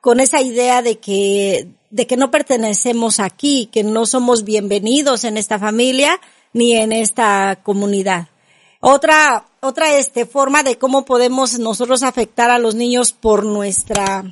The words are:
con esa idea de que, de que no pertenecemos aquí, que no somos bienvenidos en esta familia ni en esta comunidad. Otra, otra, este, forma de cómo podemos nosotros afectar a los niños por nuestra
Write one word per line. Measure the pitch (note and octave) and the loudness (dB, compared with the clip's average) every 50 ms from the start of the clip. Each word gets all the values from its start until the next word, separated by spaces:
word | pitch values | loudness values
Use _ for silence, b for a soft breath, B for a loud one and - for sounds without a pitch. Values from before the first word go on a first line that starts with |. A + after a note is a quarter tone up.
con | - B3 A#3+ B3 | 2 2 2 4
esa | C4+ C#4 - D4 | 2 2 2 0
idea | C4 C4 A3+ A#3+ B3 B3 B3 B3 | -2 0 -2 -2 0 2 2 2
de | A#3+ A#3+ A3 A3 | 0 -2 -4 -4
que, | - - G3 G3 G3+ G3 G3 G3+ G3 G3 F#3 C3 - F3+ - _ _ _ | -6 -4 -2 0 0 0 0 0 0 0 -2 -4 -4 -8 -20 _ _ _
de | G#3+ G#3 C#4 | -4 -4 -2
que | C4 B3+ A#3+ | -2 0 0
no | C#4 C4 | 0 0
pertenecemos | A#3+ D4+ C#4+ - C4+ A#3+ A3+ G#3+ G#3 - - B3 A#3+ A#3 A3+ A3+ G#3 - | 0 -2 0 0 -2 0 0 -2 -2 -2 -2 -2 -2 -2 -2 -2 -2 -2
aquí, | G3+ F#3 - - - C#4+ C#4+ C4 A3 - | -4 -4 -6 -4 -2 0 0 0 -2 -2
que | - A3+ | -2 -2
no | G3+ G#3+ G#3+ A3+ A3+ | -2 0 0 -2 -2
somos | A3 C4 C4 B3 B3 A#3+ A3+ G#3 | 0 -2 0 2 2 0 0 0
bienvenidos | G3+ G#3+ G#3+ G3 G3 G3+ G3+ F#3+ A3 C4 D4 D4 C#4+ B3+ G#3+ - | -2 -2 -2 -2 -2 -4 -2 0 0 0 2 2 0 -2 0 -2
en | A#3 G#3+ G#3+ | -4 -4 -6
esta | G3+ - A3 G3+ | -4 -4 -4 -4
familia | G3+ G#3+ G#3+ A3 B3 C4 B3+ C4 C#4 D4 F4 F#4 b b b b b b | -2 -2 0 0 0 0 2 0 2 0 0 -2 b b b b b b
ni | _ A#3 A#3 A#3+ A#3 | _ 0 2 2 2
en | A3+ A3 A3 | 2 0 0
esta | A3 A3+ A3 G#3+ - - A#3 G#3 G3+ G3 G3 G3 F#3+ F#3+ | -2 -2 -2 -2 -2 0 0 2 2 2 0 -2 -4 -6
comunidad. | _ - G3+ G3+ G3+ G3+ G3+ G3 F#3+ G3 F#3 F3 E3+ _ _ b b b b b b b b b | _ -4 -2 -2 -2 -2 -2 -2 -2 -2 -4 -4 -6 _ _ b b b b b b b b b
Otra, | - B3+ C#4 C#4 D4 D#4 D#4 D#4 D4+ D4 B3 G#3 - _ _ _ | 2 4 4 4 4 4 4 4 4 4 2 -2 -4 _ _ _
otra, | - C4+ C4 D#4+ D#4+ D#4 D4 C#4 | -8 -6 -2 -2 0 2 2 2
este, | C4 - _ A#3+ A#3 | 0 -2 _ -4 -6
forma | A#3 - C#4 C4+ C4+ C#4 D4+ | -4 0 -2 0 2 2 2
de | D4 C4+ A#3+ A#3+ | 2 0 -2 -2
cómo | - C4 C4 C#4 C4+ | -2 0 0 0 0
podemos | C#4 B3+ A#3+ B3 B3 B3+ C4 C4+ A#3+ A#3+ A#3+ | 2 0 2 2 2 0 0 -2 -2 -2 -4
nosotros | A3+ A3 A3 - B3 A#3+ C4 B3 | -4 -4 -4 -4 -2 0 0 0
afectar | C4+ C4 - B3+ A3 - _ - A#3+ A#3+ | 0 -2 -2 -2 -6 -4 _ 0 2 2
a | B3 A#3+ | 2 2
los | A#3 A3+ G#3+ | 2 0 0
niños | A3+ A#3+ A#3+ B3 B3 B3 A#3+ | 0 -2 0 0 0 0 -2
por | - _ - A3 G#3 G#3 G#3 | -4 _ 0 2 2 2 2
nuestra | G#3+ G#3 G#3 G3+ G3+ F#3+ - - - G#3+ G3+ G3 G3 G3 F#3+ F#3+ F#3 | -2 -4 -4 -4 -4 -4 -6 -6 -2 -2 -2 0 0 -2 -4 -6 -10